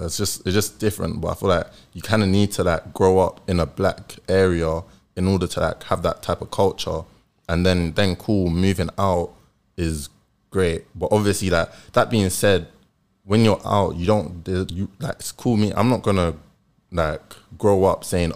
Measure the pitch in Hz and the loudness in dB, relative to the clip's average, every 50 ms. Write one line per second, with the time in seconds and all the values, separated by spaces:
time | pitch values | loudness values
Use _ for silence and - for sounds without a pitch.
0 | 87 85 - - 101 - - - - 92 90 104 - - - - 107 104 - - | -8 -8 -4 -4 -4 -4 -6 -4 -4 0 0 0 0 -2 -6 -4 -2 -2 -2 -2
1 | 87 82 80 87 82 87 85 - - 98 90 82 - - - - - _ - 87 | -6 -6 -6 -6 -6 -6 -4 -2 0 0 0 0 -2 -6 -12 -20 -20 _ -16 -14
2 | - - 110 110 101 95 95 101 104 98 - - 87 90 82 78 - - - - | -4 0 2 2 4 4 4 4 2 2 0 -2 0 0 0 -2 -4 -10 -2 2
3 | 98 92 92 92 90 87 - - - - 90 85 78 69 - - 95 90 - - | 4 4 6 4 4 2 -2 -8 -6 -2 0 0 0 -2 -2 -2 -2 -2 -2 -4
4 | - - - - _ - 92 95 95 92 87 82 82 80 80 82 - - - _ | -12 -20 -20 -12 _ 0 2 4 4 4 2 0 0 -2 -2 -4 -6 -12 -20 _
5 | _ _ _ 92 92 95 95 90 87 82 - 82 85 80 - - - - 95 87 | _ _ _ -2 0 0 2 0 0 -2 -2 -2 -2 -2 -2 -6 -6 -6 -6 -2
6 | 85 85 - - - - 92 - - - - - 101 95 - - - 87 80 80 | -2 -4 -4 -4 -4 -4 -4 -4 -6 -6 -2 0 0 0 0 -4 -6 -6 -6 -8
7 | 85 - - _ _ _ _ _ _ - 85 87 87 92 90 90 85 82 73 107 | -8 -12 -20 _ _ _ _ _ _ -4 -2 0 2 2 2 2 0 -2 0 0
8 | 101 95 87 - - - 107 98 90 85 82 87 92 98 92 92 87 85 - - | 0 0 -2 -4 -2 -2 0 0 0 0 0 2 0 0 0 -2 -4 -4 -4 -2
9 | 98 95 90 87 85 - - _ _ _ _ _ _ _ _ - 87 80 78 76 | 0 0 0 0 -2 -4 -10 _ _ _ _ _ _ _ _ -4 -4 -4 -4 -6
10 | 71 - _ _ _ _ _ _ _ _ - 95 92 85 82 82 - _ - 82 | -8 -12 _ _ _ _ _ _ _ _ -2 0 0 0 0 -4 -8 _ -10 -8
11 | 90 - 107 107 104 101 92 - 98 92 87 82 85 - - - - - - 120 | -2 0 0 2 2 0 0 0 0 0 2 2 0 -2 -6 -18 -20 -2 0 0
12 | 113 - 120 107 95 92 - - - 101 95 87 80 - - _ _ _ _ _ | 0 2 2 0 0 0 0 0 2 2 2 2 0 -6 -16 _ _ _ _ _
13 | _ _ _ _ _ 98 104 113 113 107 92 - - 98 101 101 95 82 78 85 | _ _ _ _ _ 0 2 4 4 4 2 0 -2 -2 0 0 0 0 -2 -2
14 | 87 101 107 104 78 - 90 85 80 95 92 90 92 - 85 92 98 - - - | 0 0 0 0 0 -6 -12 -12 -8 -4 -4 -4 -4 -4 -6 -8 -8 -8 -10 -10
15 | 123 135 - - - - - - - 123 113 104 107 98 - - 110 123 123 104 | -10 -10 -10 -10 -12 -14 -14 -4 -2 0 2 2 2 0 0 0 2 2 0 0
16 | - 107 98 95 87 82 78 76 - _ _ _ _ _ _ _ _ _ 90 85 | 0 0 2 2 0 0 -2 -6 -14 _ _ _ _ _ _ _ _ _ -2 -2
17 | 80 76 76 - - _ - - _ _ - - 107 104 101 95 95 92 85 - | -2 -2 -4 -6 -12 _ -20 -20 _ _ -8 0 2 4 4 6 4 4 2 0
18 | - - 98 90 87 85 - | -4 -4 0 0 0 0 0